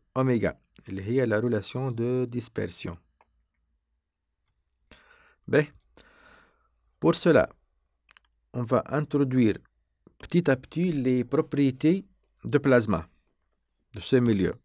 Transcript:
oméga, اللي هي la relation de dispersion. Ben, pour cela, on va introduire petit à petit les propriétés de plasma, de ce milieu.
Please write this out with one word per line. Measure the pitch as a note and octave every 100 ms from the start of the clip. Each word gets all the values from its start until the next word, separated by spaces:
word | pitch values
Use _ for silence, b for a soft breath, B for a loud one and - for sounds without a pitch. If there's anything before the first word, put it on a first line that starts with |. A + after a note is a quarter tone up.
| _
oméga, | - C3 A#2+ G2 - _ _ -
اللي | G2
هي | G2 B2+ B2
la | G#2+
relation | A#2+ A2 G2+ B2+ C3
de | A#2 A#2+ B2+ B2
dispersion. | A#2+ A#2 - G2 - F#2 E2+ _ _ _ _ _ _ _ _ _ _ _ _ _ _ _ _ _ _ _ b b b b b -
Ben, | C3+ D3 - _ _ b b b b b b b b _ -
pour | D#3
cela, | D#3+ F3 D3+ C#2+ - _ _ _ _ _ _ _ _ _
on | B2
va | A#2+ B2 -
introduire | C#3+ D3 D3 C#3 B2+ A2+ F#2 _ _ _ _ _ _
petit | - F3 E3+
à | C3+
petit | - - F3+
les | D3 B2+ B2+
propriétés | A#2+ C#3 D#3 C#3+ C#3 C3 D#3 F#3+ - _ _ _
de | A2+ C3+
plasma, | C#3+ B2 A2 E2+ E2 _ _ _ _ _ _ _ _
de | -
ce | - C3
milieu. | A#2+ G#2 F2 -